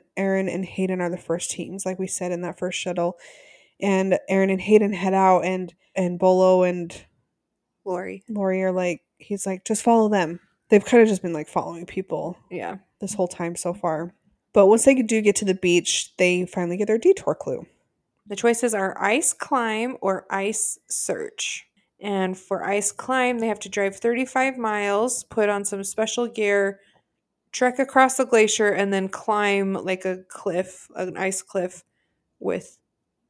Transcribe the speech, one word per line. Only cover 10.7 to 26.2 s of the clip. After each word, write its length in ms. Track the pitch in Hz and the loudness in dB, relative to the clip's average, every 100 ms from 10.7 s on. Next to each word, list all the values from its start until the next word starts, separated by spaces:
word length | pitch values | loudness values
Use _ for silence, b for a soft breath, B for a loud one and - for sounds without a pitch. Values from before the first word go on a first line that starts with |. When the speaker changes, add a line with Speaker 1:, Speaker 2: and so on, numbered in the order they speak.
Speaker 1:
They've 140 | 202 | 4
kinda 200 | - 240 220 | 6 6 6
just 140 | 190 | 4
been, 100 | 180 | -2
like, 140 | 156 147 | -4 -4
following 360 | 175 156 170 | -4 -4 -8
people 540 | 175 - 185 156 156 180 _ | -8 -8 -6 -6 -6 -10 _
Speaker 2:
Yeah. 280 | 180 95 196 - _ | -10 -8 -10 -16 _
Speaker 1:
this 120 | 196 | -8
whole 140 | 208 180 | -4 -4
time 260 | - 170 | -2 -6
so 200 | 170 175 | -6 -8
far. 400 | 175 175 156 175 - _ _ _ | -4 -4 -4 -6 -14 _ _ _
But 120 | 214 196 | 6 6
once 160 | 226 277 | 8 6
they 80 | |
do 260 | 262 220 220 | 4 2 2
get 160 | 214 202 | 2 2
to 80 | |
the 100 | 196 | 0
beach, 640 | 190 180 175 - - - - | 0 2 2 2 -4 -6 0
they 300 | 180 180 180 | 2 2 -2
finally 300 | 196 175 180 | -4 -4 -2
get 80 | 208 | 0
their 100 | 226 | 2
detour 360 | 349 392 - | 4 2 0
clue. 320 | - - 131 - _ _ _ _ _ - | -4 -6 -8 -10 _ _ _ _ _ -14
Speaker 2:
The 100 | 202 | 0
choices 360 | 233 226 247 | 0 2 0
are 220 | 214 190 - | 0 -2 -2
ice 360 | 196 247 - | 0 2 0
climb 640 | - - 262 226 214 240 - | -4 -2 0 0 -2 -4 -4
or 260 | 196 190 - | -2 -2 -4
ice 480 | 196 196 214 - - - | -4 -2 -2 -4 -6 -8
search. 760 | - - - - - - - - _ _ _ | -6 -6 -6 -8 -8 -8 -10 -14 _ _ _
And 360 | 202 196 185 185 | -4 -2 -2 -6
for 260 | - 190 | -6 -6
ice 280 | - 202 202 | -2 -2 -2
climb, 460 | - - 262 247 240 | -6 -2 0 0 0
they 80 | 226 | -2
have 120 | 208 | -4
to 80 | 190 | -6
drive 280 | 202 196 196 | -2 -2 -2
thirty-five 600 | 233 240 254 262 262 254 | -2 -2 -2 0 0 -2
miles, 680 | 220 208 202 202 247 247 | -4 -2 0 0 0 -4
put 240 | - - 208 | -4 0 0
on 160 | 202 | 0
some 180 | 202 202 | -4 -6
special 420 | 196 - 220 - | -6 -4 -4 -2